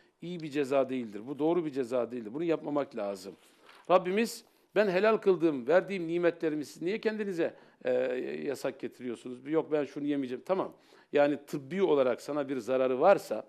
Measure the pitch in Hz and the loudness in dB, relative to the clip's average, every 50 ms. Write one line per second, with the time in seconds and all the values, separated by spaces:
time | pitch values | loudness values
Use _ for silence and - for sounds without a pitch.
0 | _ _ _ - - 170 180 170 156 151 131 147 139 127 139 135 131 123 131 127 | _ _ _ -14 -12 -10 -10 -8 -8 -4 -2 -2 0 2 2 2 2 2 -2 -6
1 | 120 107 101 101 110 131 147 135 147 160 175 175 160 151 131 139 127 110 131 127 | -6 -6 -10 -12 -10 -8 -4 0 2 2 2 2 0 -2 -2 -4 -4 -2 -2 -2
2 | 117 113 123 123 113 104 117 151 175 165 156 143 156 156 147 143 139 139 127 113 | -2 -2 -6 -10 -10 -8 -6 -4 -2 -2 -2 -2 -2 -4 -2 -2 -2 -4 -6 -6
3 | 104 101 101 92 90 98 85 _ _ _ _ _ _ - - - - - 175 185 | -6 -6 -6 -8 -12 -16 -18 _ _ _ _ _ _ -20 -20 -8 2 4 4 4
4 | 175 180 190 214 233 220 - - - _ _ _ _ _ - 185 214 202 175 180 | 4 4 0 0 0 -2 -4 -12 -16 _ _ _ _ _ 2 2 4 4 4 4
5 | 208 220 220 190 - 196 185 160 160 165 147 127 113 127 160 190 175 160 196 185 | 4 4 4 4 4 4 4 4 4 2 2 2 2 4 4 4 4 2 -6 -6
6 | 170 160 170 175 175 165 165 - 165 156 151 151 139 - - - 156 175 208 220 | -4 -2 -2 2 2 2 2 2 -2 -2 -2 -2 -6 -8 -10 -6 -4 -4 -4 -2
7 | - 220 214 214 214 196 185 165 160 117 - - - - _ _ - 127 127 127 | -2 -2 -2 -2 -4 -4 -2 -2 -2 -2 -4 -8 -20 -20 _ _ -2 0 0 0
8 | 127 131 127 127 131 139 147 156 156 143 131 - - 139 123 - - 117 - - | 0 0 -2 -4 -6 -6 -8 -6 -6 -6 -6 -4 -6 -8 -6 -6 -12 -12 -12 -10
9 | 123 123 113 - - 135 123 123 131 143 156 160 147 - 151 151 143 131 - 147 | -10 -8 -8 -8 -10 -14 -14 -12 -6 -2 0 0 0 0 0 -2 -2 -2 -6 -6
10 | 143 143 147 143 135 120 127 123 - - 190 190 135 92 - _ _ _ - - | -4 -2 -2 -2 -2 -4 -6 -8 -4 -2 -2 -2 -2 -6 -8 _ _ _ -20 -20
11 | _ - - 143 143 147 147 135 - - - 151 135 131 170 196 190 165 151 143 | _ 0 4 4 4 4 2 -2 -6 -8 -10 -8 -8 -4 -2 0 2 4 4 4
12 | 127 127 113 - - - 147 151 139 131 143 131 104 113 131 131 131 131 127 127 | 4 2 0 -2 -4 -6 -4 -4 -4 -4 -4 -6 -4 -2 0 0 2 2 2 4
13 | 151 190 196 - - - 110 110 - | 6 6 6 6 2 -4 -6 -6 -8